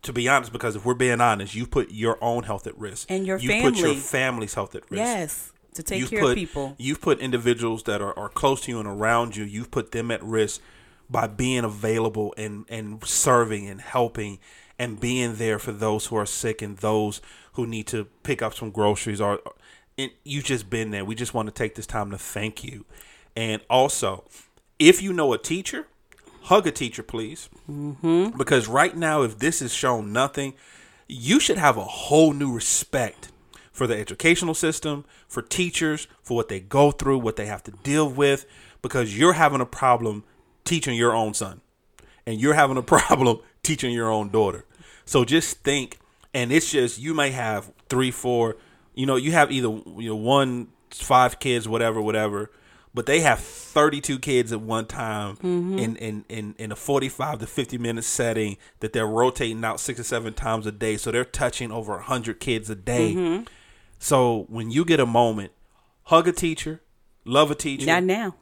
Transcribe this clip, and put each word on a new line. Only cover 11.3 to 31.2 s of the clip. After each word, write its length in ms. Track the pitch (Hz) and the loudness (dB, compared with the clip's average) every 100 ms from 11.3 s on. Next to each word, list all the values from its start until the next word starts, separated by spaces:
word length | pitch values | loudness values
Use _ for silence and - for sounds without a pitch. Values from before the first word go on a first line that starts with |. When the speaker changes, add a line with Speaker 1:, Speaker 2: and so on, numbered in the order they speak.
| 104 127 127 | -2 -2 0
Speaker 1:
available 680 | 117 104 110 113 113 104 104 - | -2 -4 -2 0 0 -2 -6 -6
and, 280 | 107 104 110 | -10 -10 -12
and 340 | 113 107 110 | -10 -10 -12
serving 640 | - - - 123 113 107 101 | -4 0 6 6 4 -2 -6
and 120 | 95 | -14
helping 580 | - 131 120 - 104 98 _ - _ _ | -6 -2 -2 -2 -8 -10 _ -20 _ _
and 220 | 120 104 | -8 -4
being 340 | 120 127 120 | -2 0 -2
there 240 | 110 113 107 | -2 -2 -2
for 140 | - | -4
those 340 | 104 110 107 - | -4 0 0 -2
who 100 | 113 | -4
are 100 | 104 | -2
sick 360 | - 117 110 | -4 -4 -6
and 140 | 104 101 | -8 -6
those 440 | 110 107 107 104 - - - | 0 2 0 -4 -14 -20 -14
who 120 | - 117 | -8 -6
need 220 | 113 107 | -6 -6
to 160 | 113 101 _ | -6 -8 _
pick 180 | - 131 | -6 -4
up 140 | 110 | -4
some 160 | - 110 | -6 -10
groceries. 500 | 101 104 104 - 101 | 2 4 4 -2 -2
Or, 200 | 101 101 - - _ - _ - | 0 -2 -6 -18 _ -20 _ -10
and 140 | 135 _ | -10 _
you've 220 | - 143 | -8 -6
just 260 | - 127 98 | -2 -4 -2
been 220 | 113 110 | -4 -4
there. 120 | 104 | -4
We 120 | 98 113 | -6 -6
just 180 | 120 | -4
want 140 | 120 107 | -4 -6
to 40 | |
take 220 | - 110 | -4 -6
this 140 | - 107 | -6 -8
time 240 | 113 101 | -6 -4
to 60 | 98 | -8
thank 440 | - - 107 107 | -10 -6 -6 -8
you. 220 | - 104 - - - - _ | -14 -16 -20 -20 -20 -20 _
And 280 | - 113 110 - | -6 -4 -4 2
also, 540 | 127 135 - 107 95 - - _ _ _ _ | 4 4 2 -4 -4 -12 -20 _ _ _ _
if 240 | 156 180 | 8 8
you 100 | 196 | 4
know 200 | 180 147 | 0 2
a 60 | 113 | 0
teacher, 500 | - 170 190 - 311 _ _ _ - - | -2 -4 -4 -10 -12 _ _ _ -20 -20
hug 240 | - 196 175 | 4 4 4
a 40 | |
teacher, 320 | - 123 110 | -2 -6 -6
please. 460 | 110 117 110 156 - - - | -10 -8 -8 -10 -18 -20 -14
Speaker 2:
Mm-hmm. 680 | 143 147 139 170 165 196 226 | -10 -10 -4 2 4 2 0
Speaker 1:
Because 300 | 131 143 107 | 2 4 4
right 280 | 127 175 180 | 4 2 2
now, 260 | 165 151 | 0 2
if 160 | 123 107 | 0 0
this 220 | 135 165 | -2 -2
has 120 | 127 | -4
shown 380 | - 135 120 104 | -2 0 0 -2
nothing, 420 | 110 139 - 139 131 - - - _ _ | 0 0 -2 -8 -10 -20 -20 -20 _ _
you 340 | 131 | -10